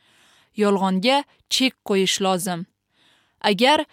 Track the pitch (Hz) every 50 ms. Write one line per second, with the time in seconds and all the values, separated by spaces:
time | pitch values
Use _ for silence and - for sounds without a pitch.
0 | _ _ _ _ _ _ _ _ _ _ _ - 208 202 202 190 185 190 185 185
1 | 185 247 269 285 285 - _ _ _ _ - - 262 254 - _ _ - 208 190
2 | 190 180 - - 196 190 190 180 170 196 180 165 175 - _ _ _ _ _ _
3 | _ _ _ _ _ _ _ _ - 208 208 180 240 262 302 311 302 -